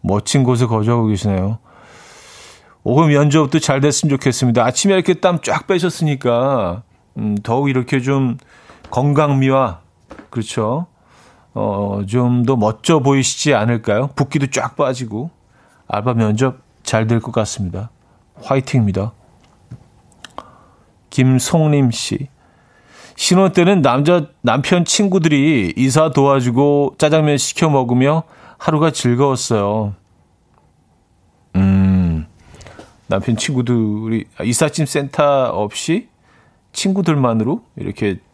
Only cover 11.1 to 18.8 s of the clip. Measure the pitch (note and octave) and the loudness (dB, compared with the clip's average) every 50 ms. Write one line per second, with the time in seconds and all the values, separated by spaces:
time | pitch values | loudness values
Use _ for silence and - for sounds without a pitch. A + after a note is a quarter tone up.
11.1 | _ _ - _ _ _ _ _ _ - G#2 G#2 G2+ G2 G#2 G2+ G2+ G2+ G2+ G2 | _ _ -20 _ _ _ _ _ _ -6 -4 -4 -2 -2 -4 -4 -4 -4 -6 -2
12.1 | G#2+ B2 B2 B2 B2 B2 A#2+ A2+ C3+ B2 G#2 G#2 G#2+ - - - E3+ D#3 B2+ C#3 | -2 0 0 2 2 2 2 0 0 2 2 0 -2 -2 0 0 2 2 4 2
13.1 | C#3 C3+ C3 - - - - D3+ C#3 A2 G#2 A2+ A#2+ A2+ G#2+ - G#2 G#2+ C3 C#3 | 2 2 0 -2 -4 -4 0 2 2 2 2 0 0 -2 -2 -2 0 0 0 -4
14.1 | - - C#3+ - - D3+ C#3 C3 - C3 - B2 - - D3 C3 C3 B2 C3 A2 | -2 -4 -4 -2 -2 -2 -2 -2 -4 -4 -6 -6 -4 -4 -2 -2 -2 -4 -8 -10
15.1 | G#2 G#2+ C3 E3+ _ _ _ _ _ _ _ _ _ _ _ _ - G#2 G#2+ B2 | -8 -10 -10 -10 _ _ _ _ _ _ _ _ _ _ _ _ -6 -4 -2 -2
16.1 | B2 A#2 A2+ G#2+ G#2 G#2+ C3 C3 B2+ - _ _ _ _ _ - - A2 A2 A2 | 0 0 0 0 0 0 0 -2 -2 -6 _ _ _ _ _ -2 -2 0 0 2
17.1 | A#2+ A2+ A2 - A2+ A#2+ G#2+ G2+ - - G#2 F2+ E2+ F2+ G#2 A2+ _ _ _ _ | 0 -2 -2 -4 -4 -4 -4 -4 -4 -6 -8 -6 -6 -8 -12 -12 _ _ _ _
18.1 | _ _ _ _ _ - - - C3+ C3+ C3 - - C3+ | _ _ _ _ _ -20 -6 -4 -2 -2 -2 0 0 0